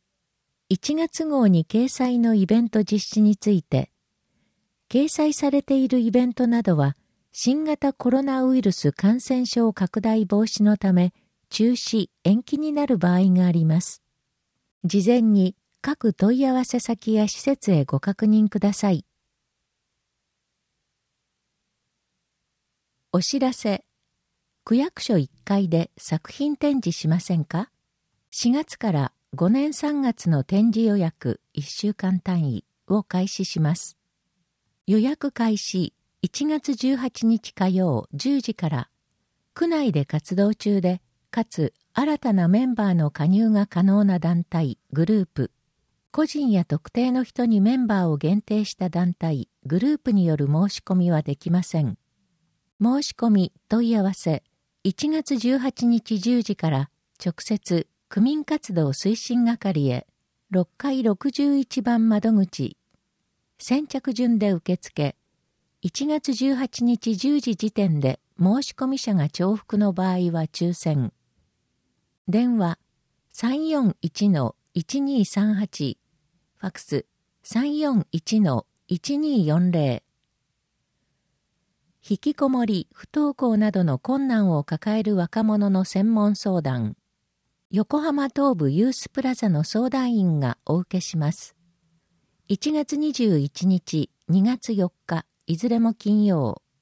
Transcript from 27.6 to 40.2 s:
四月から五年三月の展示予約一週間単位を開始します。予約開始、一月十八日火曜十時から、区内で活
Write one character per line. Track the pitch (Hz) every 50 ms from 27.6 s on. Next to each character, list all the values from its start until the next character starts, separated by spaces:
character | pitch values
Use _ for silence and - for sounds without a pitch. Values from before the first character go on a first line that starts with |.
| 220 - _ _ _ _ _ _ _ _ _ _ _ _
四 | - - - 233
月 | 254 294 311 - - -
か | - 214
ら | 165 143 135 - - _ _ _ -
五 | 147 165 180
年 | 226 135 294 302 -
三 | - - 294 294 285
月 | 269 240 226 - - 170
の | 156 139 131
展 | - 190 202 220 233
示 | 208 220
予 | 226 220 208
約 | 202 175 160 - _ - 127 - - _ _ _
一 | 147
週 | 139 - - - - 208 208
間 | - - 185 190 175
単 | - 190 180 170 156
位 | 139 117 98 - _ _ _ _
を | - 190 214 -
開 | - - 185 185
始 | 196 - - 190
し | - - 170
ま | 151 147 170
す。 | - - - - _ _ _ _ _ _ _ _ _ _ _ _ _ _ _ _ _ _
予 | - 202
約 | 220 220 269 302 - - 277
開 | - - 233 226 214
始、 | 202 - - - 185 165 - - _ _ _ _ _
一 | - - - - 285
月 | 302 311 294 - - 262
十 | - 254 262 277
八 | 240 254 247 - - 226
日 | 226 233 220 - - -
火 | - 190
曜 | 190 180 185 185 170 131 110 - - -
十 | 139 - 262 285 269
時 | - - 208
か | - 175 151
ら、 | 151 123 127 - _ _ _ _ _ _ _ _ _ _ _ _ _
区 | - 339
内 | 339 330 311 285 233
で | 147 147 139
活 | - - 151